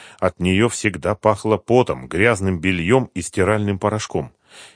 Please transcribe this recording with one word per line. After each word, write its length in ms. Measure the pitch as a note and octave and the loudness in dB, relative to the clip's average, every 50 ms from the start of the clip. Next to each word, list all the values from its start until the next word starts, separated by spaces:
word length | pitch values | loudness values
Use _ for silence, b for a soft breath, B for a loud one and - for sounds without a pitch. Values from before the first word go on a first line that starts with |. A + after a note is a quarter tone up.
| B B B B | B B B B
От 220 | B F#2 - - | B -4 -2 -2
нее 280 | F2 F2+ F#2 F#2+ A2 A#2+ | 0 0 2 2 2 0
всегда 460 | - - - G#2+ F2+ - C#2 F2 G#2+ | 0 -2 -4 -4 -4 -4 -4 -4 -2
пахло 420 | - - A2 G#2+ G2 - A2 G#2+ | 0 2 0 0 0 0 -2 -2
потом, 520 | G2+ - - A#2 B2+ B2 - D2 B1+ B1+ B1+ | -2 0 2 2 2 2 2 -2 -8 -8 -6
грязным 500 | - E2 G2+ A#2+ A#2 F2+ F#2 F#2+ F#2 E2 | -2 0 2 2 2 0 0 -2 -2 0
бельем 500 | D#2 F#2+ F#2 F2 E2 F2 A2+ C3 B2 - - | 0 0 0 0 0 2 2 2 2 -2 -6
и 80 | F#2 E2+ | -10 -10
стиральным 560 | - - - F#2 F#2+ G#2+ G#2+ G#2 G2+ G2+ F#2+ | -6 -2 0 0 2 2 0 0 -2 -2 -2
порошком. 540 | - G#2 G#2 G#2+ - - - F#2 D2 - - _ B B B B B B B | 0 2 2 0 0 -2 -6 -6 -6 -8 -12 _ B B B B B B B